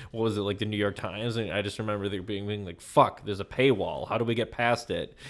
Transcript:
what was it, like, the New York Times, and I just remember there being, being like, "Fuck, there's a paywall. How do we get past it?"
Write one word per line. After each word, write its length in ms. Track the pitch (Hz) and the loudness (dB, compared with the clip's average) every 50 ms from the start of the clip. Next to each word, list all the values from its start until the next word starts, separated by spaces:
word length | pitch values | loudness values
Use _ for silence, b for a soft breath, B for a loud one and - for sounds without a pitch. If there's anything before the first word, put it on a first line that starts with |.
| B B B | B B B
what 100 | 113 113 | 0 0
was 160 | 113 104 104 | 2 2 0
it, 20 | |
like, 180 | 98 101 101 98 | 0 0 0 -2
the 60 | 113 | -2
New 140 | 107 107 104 | -2 0 2
York 180 | 101 101 98 | 2 0 0
Times, 400 | - - 98 90 104 113 120 110 | -2 -6 -6 -4 -4 -4 -2 -2
and 160 | 117 110 92 80 | -2 -2 -2 0
I 80 | 101 | -2
just 180 | 98 101 - - | -2 -2 -4 -4
remember 300 | 110 107 104 101 98 101 | -4 -2 -2 -2 -2 -2
there 140 | 98 95 90 | -4 -4 -4
being, 240 | 101 104 98 101 | -4 -4 -4 -4
being 180 | 101 107 104 101 | -4 -4 -4 -6
like, 160 | 90 85 - | -8 -10 -10
"Fuck, 440 | - - - 151 131 101 - - - | -10 2 6 6 6 6 4 -2 -6
there's 120 | 104 101 92 | -4 -4 -4
a 40 | 95 | -6
paywall. 640 | - - - 131 139 120 98 90 82 76 67 - - | -4 2 4 6 6 6 4 2 -2 -2 -4 -4 -2
How 80 | - | 0
do 80 | 113 120 | 0 2
we 100 | 113 117 | 2 2
get 160 | 117 113 - | 0 0 -2
past 400 | - - 120 120 120 113 - - | -2 0 2 2 2 2 0 -2
it?" 240 | 90 85 76 - - B B B | -2 -2 -4 -6 -8 B B B